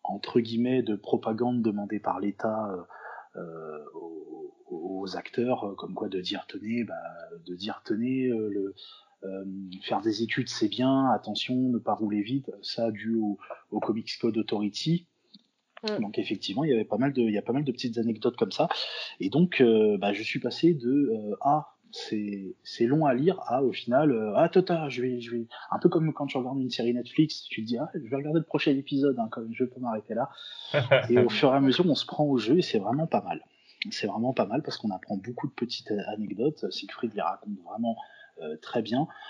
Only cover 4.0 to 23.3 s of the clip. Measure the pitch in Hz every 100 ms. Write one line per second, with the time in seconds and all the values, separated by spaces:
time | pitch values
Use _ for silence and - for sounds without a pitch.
4 | 85 80 76 78 73 - - 85 87 95
5 | 95 87 - - 120 127 101 98 - 92
6 | 107 95 90 - - - 104 120 107 -
7 | - - - 85 87 90 104 - - 110
8 | 123 131 127 113 107 101 98 98 - -
9 | _ _ 95 95 98 95 92 92 - 104
10 | 107 107 117 - 123 - 107 - 127 135
11 | 135 110 - 104 - 127 127 117 113 104
12 | 110 104 101 135 131 - - - 117 107
13 | 110 113 107 101 - - _ - - 110
14 | 113 - 117 110 104 107 104 - 156 175
15 | - _ _ - _ _ _ - 214 208
16 | 202 - - - - 101 156 117 107 107
17 | 139 131 113 104 - 127 147 117 123 113
18 | 117 110 123 - 104 - 160 - - -
19 | - - - 143 180 - 117 110 107 101
20 | 101 101 110 123 123 - 165 160 120 143
21 | 135 110 104 104 139 151 151 _ _ -
22 | - 107 104 101 95 - - - 117 151
23 | 151 123 160